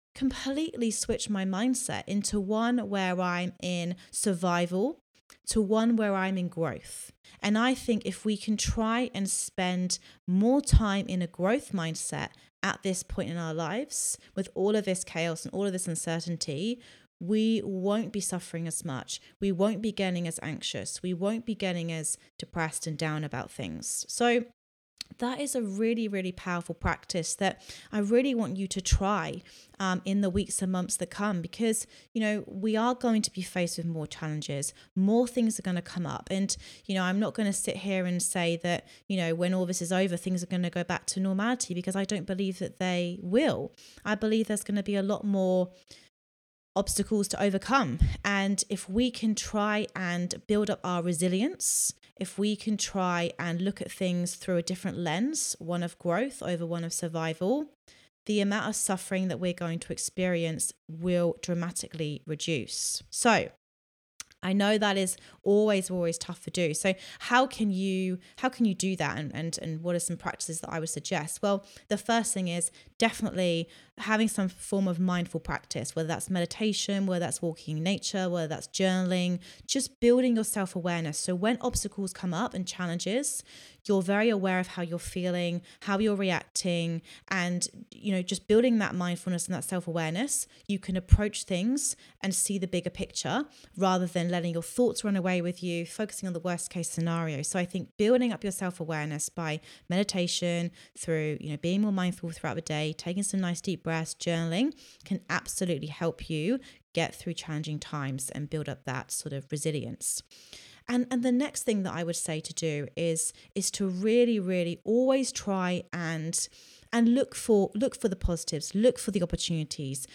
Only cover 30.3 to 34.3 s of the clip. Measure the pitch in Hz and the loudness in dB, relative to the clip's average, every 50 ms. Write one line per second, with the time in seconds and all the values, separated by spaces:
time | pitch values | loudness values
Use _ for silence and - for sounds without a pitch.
30.3 | 175 202 202 - - - 190 185 185 180 180 214 - - 180 - - - 202 214 | 2 0 0 0 -2 -2 0 0 0 0 0 -2 -2 -4 -4 -6 -4 -2 -2 0
31.3 | 196 175 160 180 - - 226 226 220 - - - - - - _ - 226 220 214 | 0 0 -2 -4 -4 -2 0 0 0 0 -4 -8 -14 -20 -16 _ -4 -2 0 0
32.3 | 208 208 - - - 190 190 220 214 214 226 247 254 247 - 240 226 220 208 - | 0 -2 -4 -6 -6 -4 0 0 2 4 4 2 2 2 2 2 4 4 2 0
33.3 | - 190 180 - - 185 175 170 - - 165 170 165 160 151 - - - 165 156 | -2 -6 -6 -4 -2 0 0 0 -2 -2 -4 -4 -4 -4 -6 -8 -8 -8 -6 -4